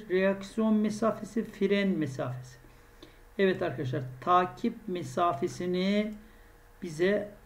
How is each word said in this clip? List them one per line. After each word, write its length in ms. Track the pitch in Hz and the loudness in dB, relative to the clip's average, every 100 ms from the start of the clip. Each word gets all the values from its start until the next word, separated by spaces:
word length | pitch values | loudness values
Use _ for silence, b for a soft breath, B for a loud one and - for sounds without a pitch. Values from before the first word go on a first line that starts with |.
| - | 0
reaksiyon 640 | 185 190 196 - - 220 | 2 2 0 -4 -2 2
mesafesi, 720 | 214 214 214 220 208 208 226 | 4 2 0 0 -2 -4 -6
fren 440 | 220 - 196 202 196 | -6 -2 2 2 2
mesafesi. 760 | 165 143 - 135 - - - b b b b b b b - | 0 -2 -4 -6 -8 -12 -18 b b b b b b b 2
Evet 240 | 190 185 | 2 4
arkadaşlar, 400 | 170 139 131 156 - - | 0 -2 -2 -4 -4 -4
takip 540 | - 180 180 - 233 233 - | 4 4 4 0 -4 -2 -4
mesafesini 1300 | 180 - - 175 175 175 - 180 180 190 208 214 214 b b b b b - | -6 -4 0 0 2 -2 -4 -2 0 2 2 0 -6 b b b b b -14
bize 480 | 180 151 185 208 - - | -10 0 2 2 -2 -10